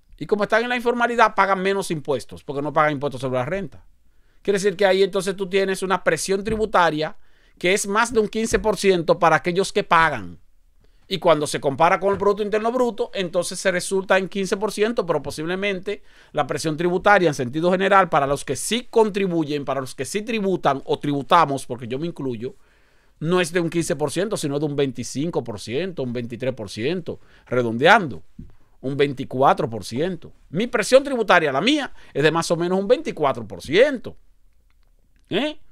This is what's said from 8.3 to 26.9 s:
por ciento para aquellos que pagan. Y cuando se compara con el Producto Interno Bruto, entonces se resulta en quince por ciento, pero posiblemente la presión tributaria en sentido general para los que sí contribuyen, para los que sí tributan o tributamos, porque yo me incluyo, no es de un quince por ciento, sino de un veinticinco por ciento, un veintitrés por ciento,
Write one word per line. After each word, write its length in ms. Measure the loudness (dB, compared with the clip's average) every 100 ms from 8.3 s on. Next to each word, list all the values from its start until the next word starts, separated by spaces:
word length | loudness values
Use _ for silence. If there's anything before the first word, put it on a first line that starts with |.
| -2 0 0
por 180 | 0 2
ciento 400 | 2 2 2 4
para 200 | 4 4
aquellos 360 | 2 -2 0
que 100 | -2
pagan. 560 | 4 4 4 0 -8 -14 -20 _ _ _ -20 _ _
Y 120 | -2
cuando 260 | 2 2 2
se 140 | -2
compara 380 | -2 2 4 4
con 120 | 0
el 60 | 0
Producto 240 | 0 0
Interno 300 | 0 -2 -2
Bruto, 400 | 0 0 -2 -6
entonces 460 | -4 -4 -2 -4 -2
se 120 | -2
resulta 460 | -2 -2 -4 2 2
en 100 | 2
quince 300 | -4 -4 -2
por 140 | -2
ciento, 340 | 0 0 0 0
pero 160 | -2
posiblemente 800 | -2 -8 -6 -4 -2 -4 -6 -10 -12 -20 -10
la 160 | -4 -2
presión 300 | -2 -4 0
tributaria 500 | 0 2 4 6 4
en 80 | 2
sentido 360 | -4 0 0
general 380 | 2 4 4 4
para 160 | 2 2
los 180 | -2
que 120 | -2 -6
sí 320 | -2 -4 0
contribuyen, 760 | 2 2 2 -2 0 -2 -4 -4
para 160 | -4
los 120 | -6
que 120 | -8 -6
sí 180 | -6
tributan 580 | -4 -2 0 0 0 0 -2
o 120 | -4
tributamos, 720 | -2 -4 2 4 4 0 -6
porque 200 | -8 -6
yo 120 | -6
me 80 | -6
incluyo, 480 | -6 -6 -6 -8 -12 -20 _ _ _ _ _
no 200 | 0 0
es 120 | 0
de 60 | 0
un 100 | 0
quince 260 | -2 -2 -2
por 160 | -2
ciento, 240 | -2 -4 -2
sino 240 | -2 -2
de 60 | -2
un 100 | 0
veinticinco 680 | -2 -2 -8 -4 -4 -4
por 160 | -6 -10
ciento, 420 | -6 -6 -4 -6
un 100 | -6
veintitrés 440 | -6 -8 -6 -6 -6
por 160 | -8
ciento, 480 | -4 -4